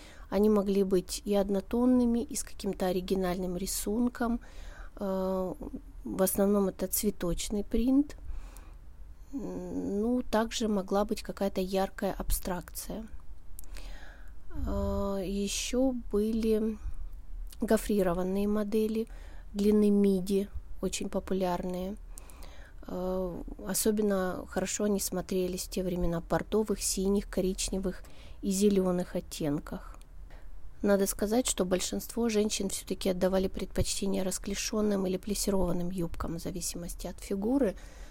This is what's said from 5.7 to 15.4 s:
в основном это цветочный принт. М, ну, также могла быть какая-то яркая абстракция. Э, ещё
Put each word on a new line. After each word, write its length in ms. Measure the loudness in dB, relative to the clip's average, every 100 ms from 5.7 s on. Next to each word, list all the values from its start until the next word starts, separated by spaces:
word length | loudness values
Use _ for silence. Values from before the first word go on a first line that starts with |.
| -10 -12 -12 -6
в 160 | 2
основном 460 | 2 4 4 6 2
это 180 | 0 -2
цветочный 760 | 0 0 0 0 0 0 -2
принт. 520 | 2 2 6 6 4 -4 -6 -6 -8 -12 -16 -16 -16 -14 -14 -14 -10
М, 680 | -6 -6 -6 -6 -4 -2 0
ну, 200 | 2 2 2
также 360 | 2 2 0 0
могла 360 | 0 2 2 2
быть 160 | -2
какая-то 400 | -4 -2 -2 0
яркая 520 | 0 2 0 0 -2 0
абстракция. 880 | 0 2 0 -4 -6 -10 -8 -8 -6 -8 -6 -8 -6 -6 -6 -6 -8 -8 -10 -10 -10 -8 -4 -2 0
Э, 540 | 0 2 0 0 0 -2
ещё 680 | -2